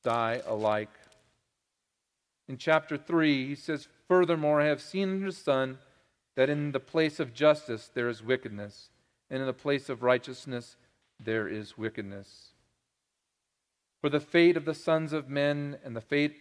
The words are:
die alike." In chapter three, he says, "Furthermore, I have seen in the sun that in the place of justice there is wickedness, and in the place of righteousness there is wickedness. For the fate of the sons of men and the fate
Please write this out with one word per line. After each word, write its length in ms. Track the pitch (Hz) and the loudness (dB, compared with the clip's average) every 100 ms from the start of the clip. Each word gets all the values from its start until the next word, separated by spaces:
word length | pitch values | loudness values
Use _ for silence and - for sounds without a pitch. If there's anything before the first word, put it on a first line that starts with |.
die 400 | 120 117 113 120 - | -2 0 0 -2 -4
alike." 520 | 107 107 107 107 - - _ _ _ _ _ _ _ _ _ _ _ _ _ - | -2 0 0 -2 -12 -20 _ _ _ _ _ _ _ _ _ _ _ _ _ -16
In 100 | 131 | -6
chapter 400 | - 156 156 147 | 2 2 2 -6
three, 500 | - 170 156 139 131 | -2 2 4 2 -2
he 80 | 143 | -6
says, 340 | - 151 - _ - | -6 -8 -8 _ 2
"Furthermore, 540 | 180 170 160 151 151 | 4 4 2 2 4
I 40 | 151 | 4
have 160 | 143 | 0
seen 280 | - 190 196 | -4 -4 -2
in 160 | 190 196 | -2 -6
the 60 | |
sun 460 | 170 - 135 131 131 _ _ _ _ _ - | -4 0 0 0 -6 _ _ _ _ _ 0
that 140 | 135 | 2
in 220 | 147 147 | 2 -2
the 80 | 135 | -4
place 400 | - 165 156 151 | -2 0 0 -2
of 140 | 139 | -6
justice 560 | 117 151 151 - 110 - | 4 4 4 0 -8 -6
there 180 | 127 120 | -4 -4
is 160 | 113 | -4
wickedness, 640 | 113 127 113 104 104 - - _ _ _ - | 0 -2 -2 -12 -12 -16 -20 _ _ _ -10
and 120 | 131 | -6
in 40 | 131 | -4
the 80 | |
place 360 | 127 151 139 139 | -4 -2 -2 -2
of 140 | 120 | 0
righteousness 760 | 123 127 135 127 139 120 117 - _ _ _ - | 2 2 0 -14 -10 -10 -12 -20 _ _ _ -10
there 300 | 110 110 101 | -4 -2 -2
is 280 | 107 104 - | -6 -10 -8
wickedness. 760 | 110 107 98 98 98 - - _ _ _ _ _ _ _ _ _ _ _ _ _ _ _ | -8 -8 -10 -14 -16 -20 -20 _ _ _ _ _ _ _ _ _ _ _ _ _ _ _
For 80 | 147 | -2
the 100 | 143 | -2
fate 360 | 147 170 170 170 | 0 4 6 4
of 100 | 151 | -2
the 100 | 151 | -4
sons 380 | - 160 156 | 0 0 0
of 160 | 151 131 | -6 -4
men 500 | 143 143 147 143 143 | -2 0 -2 -6 -10
and 120 | 131 113 | -10 -12
the 60 | |
fate 380 | - 143 147 147 | -2 0 0 -2